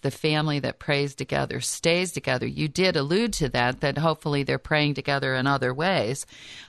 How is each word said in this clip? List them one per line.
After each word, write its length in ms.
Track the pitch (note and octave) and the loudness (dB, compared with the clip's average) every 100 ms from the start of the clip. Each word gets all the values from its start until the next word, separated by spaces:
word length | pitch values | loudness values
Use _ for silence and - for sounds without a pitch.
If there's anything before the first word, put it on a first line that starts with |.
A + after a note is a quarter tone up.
"The 80 | C#3 | -4
family 480 | - D#3 D3+ D#3 C#3+ | 0 0 2 2 0
that 180 | B2+ - | -2 -6
prays 380 | - C#3+ C#3+ - | 0 0 0 -4
together 440 | C3+ C#3+ C#3 C3 | -2 -2 0 -2
stays 520 | - - E3+ F3 F3+ | -6 0 2 2 0
together." 340 | D3 - B2+ A#2 | -4 -2 -2 -2
You 220 | C#3 D3+ | -2 -4
did 280 | C#3+ F#3 E3 | 2 2 2
allude 380 | C#3 F3+ A#3 | 2 2 2
to 160 | - C#3 | 0 0
that, 300 | B2+ A#2+ C3 | 2 0 2
that 160 | D3 C#3 | -2 0
hopefully 460 | D#3+ D#3 D#3 C#3+ | 0 0 0 -2
they're 160 | C3+ C3+ | 0 -2
praying 340 | - D#3 D3 | 0 2 2
together 400 | D3 C#3+ C#3 C3+ | 0 -2 0 0
in 140 | C3 C3 | 0 2
other 260 | C#3 B2+ | 2 0
ways. 540 | B2+ E3+ F3+ G#2+ C3+ - - - - | 0 0 0 0 -4 -8 -16 -20 -20